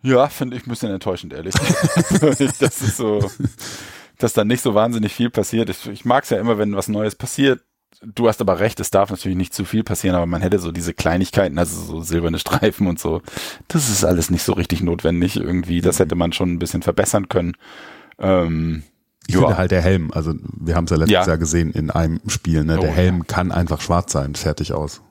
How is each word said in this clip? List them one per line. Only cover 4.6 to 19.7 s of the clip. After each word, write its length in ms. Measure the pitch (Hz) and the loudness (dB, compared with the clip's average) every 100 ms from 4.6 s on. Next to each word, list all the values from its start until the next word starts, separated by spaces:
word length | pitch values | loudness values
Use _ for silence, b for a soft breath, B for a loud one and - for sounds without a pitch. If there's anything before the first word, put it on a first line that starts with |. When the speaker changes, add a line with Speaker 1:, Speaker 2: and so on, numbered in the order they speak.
Speaker 1:
so 120 | 131 | 2
wahnsinnig 400 | 104 113 117 107 | 2 2 0 -2
viel 160 | - 120 | 0 -2
passiert. 400 | 113 98 113 107 | 0 -2 -2 -2
Ich, 180 | 92 113 | -4 -10
ich 160 | 104 | -8
mag's 260 | 123 127 - | 0 0 2
ja 80 | 107 | -2
immer, 200 | 113 107 | 0 0
wenn 180 | 104 98 | 0 -2
was 120 | 95 | -4
Neues 260 | 104 107 | -2 -2
passiert. 480 | - - - 139 123 _ _ _ _ | -4 -10 2 2 2 _ _ _ _
Du 260 | 110 101 117 | -14 0 2
hast 120 | 107 | 2
aber 180 | 104 87 | 0 2
recht, 200 | 107 - | 0 -2
es 100 | 90 | 0
darf 200 | 98 101 | 2 2
natürlich 260 | 95 - 92 | -2 -4 -2
nicht 160 | 90 | -2
zu 100 | - | -4
viel 180 | 92 110 | -2 -2
passieren, 320 | 110 107 95 | -2 -2 0
aber 120 | 90 85 | 0 0
man 160 | 90 | 0
hätte 160 | 92 95 | 2 0
so 140 | 85 | 0
diese 200 | 85 85 | -6 -6
Kleinigkeiten, 640 | - - 90 90 - 92 73 | -2 0 0 0 0 0 0
also 220 | 87 82 | -2 -4
so 200 | - 80 | -8 -10
silberne 360 | 80 82 82 80 | -2 -2 0 -2
Streifen 480 | - - 104 - 98 | -2 0 0 2 -2
und 120 | 85 | 0
so, 220 | 85 80 B B B B - | -4 -4 B B B B -4
das 200 | 165 131 | -2 0
ist 160 | 98 | 2
alles 260 | 101 87 80 | 2 2 2
nicht 120 | 87 | 0
so 100 | - | 0
richtig 300 | 92 - 87 | 0 0 0
notwendig 540 | 90 82 85 85 90 - | 0 0 2 2 2 0
irgendwie. 440 | - 90 85 85 | -2 -2 0 2
Das 180 | 90 87 | 2 2
Speaker 2:
Mhm. 40 | |
Speaker 1:
hätte 100 | 82 85 | 0 2
man 160 | 85 | 0
schon 200 | - 92 | 0 -2
ein 60 | 87 | -2
bisschen 240 | 87 92 | -2 -2
verbessern 460 | - - 95 107 95 | 0 0 0 0 0
können. 260 | - 87 - B B B B B - | -2 -2 -6 B B B B B -4
Ähm, 640 | 95 92 82 80 82 80 76 _ _ _ - | 2 2 2 0 -2 -4 -8 _ _ _ -2
Speaker 2:
Ich 80 | |
Speaker 1:
ja. 60 | 87 | 4
Speaker 2:
finde 160 | 78 87 | 4 4
halt 140 | 92 | 2